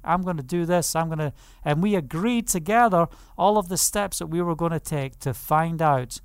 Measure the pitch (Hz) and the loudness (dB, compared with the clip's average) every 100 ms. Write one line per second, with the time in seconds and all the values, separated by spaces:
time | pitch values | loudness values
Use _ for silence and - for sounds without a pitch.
0 | - 175 185 165 127 175 170 175 - 160 | -2 -2 0 -6 -4 -2 2 0 2 -2
1 | 165 160 147 - - - 147 147 202 196 | -2 -2 -4 -6 -20 -6 -2 2 2 0
2 | 131 160 220 240 - 185 160 226 233 175 | -2 -2 0 0 0 -2 2 4 6 4
3 | 165 - - - 190 214 180 180 - 208 | 2 -4 -20 0 2 2 0 -2 0 -2
4 | 202 - 170 165 175 160 170 160 - 151 | -4 -6 -4 -2 -2 0 -2 -2 -4 -4
5 | 135 - 139 123 - 151 165 165 156 135 | -4 -6 -6 -6 0 0 2 0 2 2
6 | 123 - | -2 -12